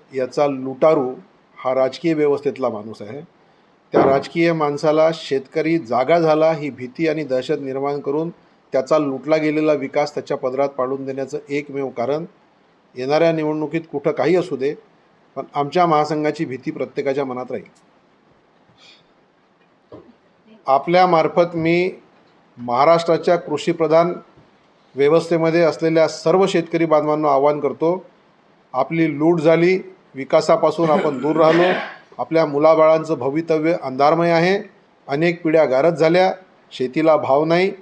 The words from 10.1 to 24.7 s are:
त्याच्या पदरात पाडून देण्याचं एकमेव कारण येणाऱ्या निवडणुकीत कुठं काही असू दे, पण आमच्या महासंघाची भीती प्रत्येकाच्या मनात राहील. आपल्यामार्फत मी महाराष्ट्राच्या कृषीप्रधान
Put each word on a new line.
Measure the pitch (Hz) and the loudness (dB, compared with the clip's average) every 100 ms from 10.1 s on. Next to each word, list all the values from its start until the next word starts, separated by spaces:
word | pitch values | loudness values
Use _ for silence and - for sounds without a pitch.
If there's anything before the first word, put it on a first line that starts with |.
त्याच्या | 139 - 139 | -4 -6 -6
पदरात | 131 131 139 | -4 -2 -4
पाडून | - 127 135 | -2 -6 -6
देण्याचं | 135 135 131 147 143 | -8 -8 -8 -10 -8
एकमेव | 143 143 139 135 | -8 -6 -8 -8
कारण | 117 120 151 175 _ _ _ _ _ _ | -6 -4 -4 -6 _ _ _ _ _ _
येणाऱ्या | 123 131 151 165 | -10 -2 2 2
निवडणुकीत | 160 151 156 147 160 165 | 2 -2 -4 -4 -6 -6
कुठं | - 165 | -6 -2
काही | 143 139 180 | 0 2 0
असू | 139 131 | 0 -4
दे, | 135 151 - _ _ _ _ 135 | -6 -6 -14 _ _ _ _ -14
पण | 123 | -8
आमच्या | 143 143 180 170 | -6 -2 2 4
महासंघाची | 151 151 151 151 151 | 4 2 -2 -2 -4
भीती | 147 127 151 | -6 -8 -8
प्रत्येकाच्या | 151 127 - 135 131 | -8 -6 -6 -4 -4
मनात | 135 123 123 | -4 -6 -8
राहील. | 113 85 _ _ _ _ _ _ _ _ _ _ _ - _ _ _ _ _ _ _ _ _ _ - - _ _ _ _ _ - | -10 -12 _ _ _ _ _ _ _ _ _ _ _ -20 _ _ _ _ _ _ _ _ _ _ -20 -20 _ _ _ _ _ -2
आपल्यामार्फत | 135 170 175 180 165 151 175 170 170 | 0 2 4 4 4 2 0 0 0
मी | 165 175 185 - _ _ _ _ _ - | 0 0 -2 -6 _ _ _ _ _ -14
महाराष्ट्राच्या | 120 120 151 170 170 160 175 175 | -4 2 4 4 2 0 2 -2
कृषीप्रधान | - 151 - 165 156 160 175 170 - _ _ _ _ | -2 -6 -4 -2 2 2 2 -2 -12 _ _ _ _